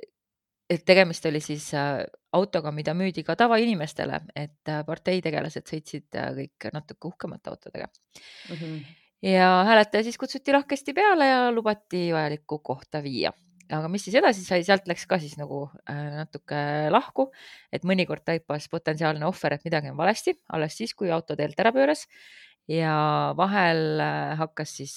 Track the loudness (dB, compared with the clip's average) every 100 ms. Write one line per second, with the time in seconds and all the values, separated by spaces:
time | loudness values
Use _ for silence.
0 | -14 _ _ _ _ _ -4 0 4 6
1 | 6 2 -4 -4 -4 -8 -4 -2 -2 -2
2 | -6 -12 _ 0 2 0 -4 -4 -2 -2
3 | -2 -2 -2 2 4 4 2 0 -4 -4
4 | -4 -4 -8 -10 -10 _ -6 -6 -4 -6
5 | -2 -2 0 -2 -4 -8 -10 -10 -10 -12
6 | -10 -8 -6 -6 -10 -12 -12 -10 -12 -14
7 | -14 -12 -12 -12 -14 -16 -14 -14 -14 _
8 | _ -20 -20 -20 -14 -12 -10 -12 -14 -20
9 | _ _ 2 6 6 6 6 6 6 2
10 | -2 -4 -8 -8 2 2 2 -6 -4 2
11 | 4 6 6 4 2 2 0 -2 _ -4
12 | 0 0 0 -4 -6 -8 -6 -8 -6 -8
13 | -6 -2 -2 -4 _ _ -8 -6 -4 -4
14 | 0 2 4 2 0 0 4 2 2 -6
15 | -2 -2 -2 -10 -10 -8 -10 -14 -10 -8
16 | -8 -8 -10 -12 -6 -4 -2 0 2 2
17 | 2 -2 -4 -4 -20 -20 _ -6 0 0
18 | 0 -2 -2 -4 -2 -8 -6 -6 -4 0
19 | 0 0 -2 -2 -2 -2 -2 -2 -2 -2
20 | 0 0 -2 -4 -4 -4 -4 -4 -10 -4
21 | -2 -2 -2 -4 -4 0 2 4 2 2
22 | -4 -20 -20 -20 -20 _ -6 -2 0 2
23 | 2 2 0 0 0 2 2 2 0 0
24 | -2 -2 -4 -4 -6 -6 -10 -10 -14